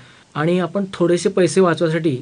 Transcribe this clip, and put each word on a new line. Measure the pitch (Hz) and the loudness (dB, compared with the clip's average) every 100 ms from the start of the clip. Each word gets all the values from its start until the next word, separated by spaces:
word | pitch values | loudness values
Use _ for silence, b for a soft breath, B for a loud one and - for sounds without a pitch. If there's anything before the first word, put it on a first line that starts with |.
| B B _ 147 | B B _ -4
आणि | 160 180 | 0 0
आपण | 170 202 190 | -2 -4 -6
थोडेसे | - 170 170 202 | -2 0 2 0
पैसे | 196 175 190 | 0 2 4
वाचवायसाठी | 180 160 170 165 160 127 | 2 2 0 0 -2 -4